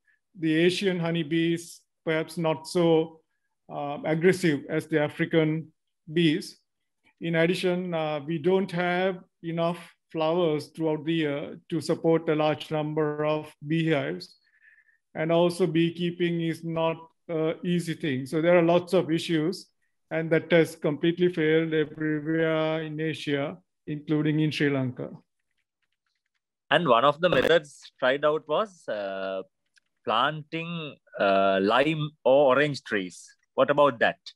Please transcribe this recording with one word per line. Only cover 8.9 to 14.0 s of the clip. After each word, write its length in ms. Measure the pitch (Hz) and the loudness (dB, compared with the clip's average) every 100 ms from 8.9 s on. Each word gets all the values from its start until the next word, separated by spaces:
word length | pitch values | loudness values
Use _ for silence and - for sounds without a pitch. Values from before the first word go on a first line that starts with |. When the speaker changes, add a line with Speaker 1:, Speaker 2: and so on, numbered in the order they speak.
| 180 190 185 - _ | 0 -2 -4 -12 _
Speaker 1:
enough 340 | 170 170 170 175 - _ _ | -8 -2 -2 -4 -12 _ _
flowers 580 | 165 156 175 170 151 147 - | -2 0 2 2 0 -4 -4
throughout 300 | 160 156 143 | -2 -2 -2
the 80 | |
year 460 | 165 151 143 175 - _ | -2 -2 -4 -8 -14 _
to 100 | 160 | -6
support 480 | 131 165 165 165 165 | -2 0 2 2 2
a 80 | 151 | 2
large 360 | 151 147 - | 2 0 -4
number 520 | 156 151 151 151 147 | -4 -4 -2 -2 -2
of 300 | 151 156 151 - 147 | -2 -2 -6 -14 -4
beehives. 760 | 165 160 147 | -2 0 0